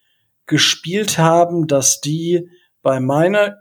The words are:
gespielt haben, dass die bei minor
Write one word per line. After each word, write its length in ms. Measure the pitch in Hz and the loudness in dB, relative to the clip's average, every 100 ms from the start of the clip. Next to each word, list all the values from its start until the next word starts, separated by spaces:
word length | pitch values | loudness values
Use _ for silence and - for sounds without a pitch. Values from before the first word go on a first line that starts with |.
| _ _ _ _ - | _ _ _ _ -4
gespielt 720 | 151 - - 160 190 208 - | -2 0 -2 -4 -4 -2 0
haben, 480 | 160 170 170 170 156 | 2 4 2 0 0
dass 340 | 139 131 - | 0 0 -2
die 480 | 147 156 170 175 175 _ _ _ | -4 -6 -2 -2 -4 _ _ _
bei 180 | 143 131 | -2 -2
minor 560 | 127 143 175 208 208 202 | 0 2 2 2 0 -2